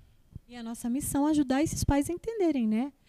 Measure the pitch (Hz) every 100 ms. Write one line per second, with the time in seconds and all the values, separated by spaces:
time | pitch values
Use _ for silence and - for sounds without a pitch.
0 | - _ _ - - 240 233 233 240 247
1 | 285 285 285 302 269 262 311 - - 285
2 | 285 349 - 453 339 277 220 214 277 -